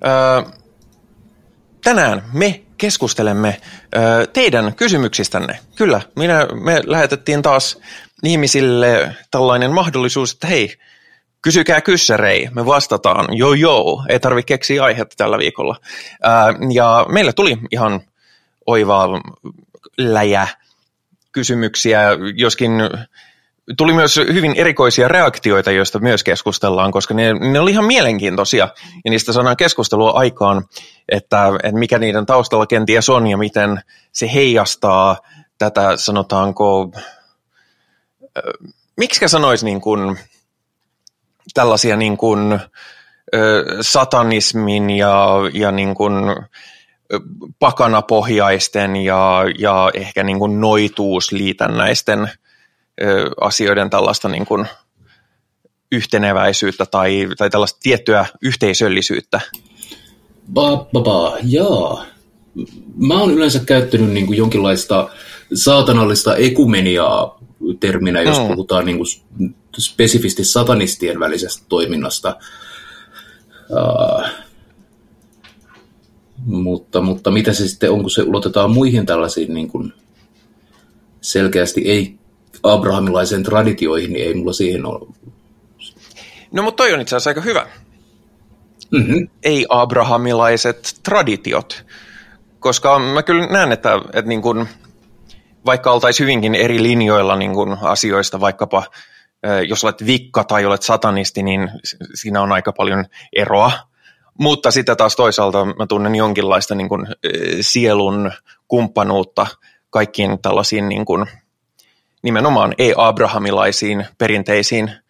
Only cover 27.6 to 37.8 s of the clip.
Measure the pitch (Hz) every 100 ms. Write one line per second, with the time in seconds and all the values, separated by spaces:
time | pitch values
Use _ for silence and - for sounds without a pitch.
27.6 | 185 214 214 254 127 104 98 95 98 117
28.6 | 92 - - - 110 110 - 120 123 120
29.6 | 170 - 110 107 110 123 127 - 101 98
30.6 | 90 - - _ - 101 - 104 98 98
31.6 | 107 110 117 120 110 107 104 127 - 110
32.6 | 104 113 107 113 120 127 110 101 104 107
33.6 | 104 101 - _ _ - 117 139 131 113
34.6 | 101 - 101 95 95 92 - 76 _ -
35.6 | 104 101 98 - - 101 95 98 98 95
36.6 | 101 95 92 - - - _ _ _ _
37.6 | _ _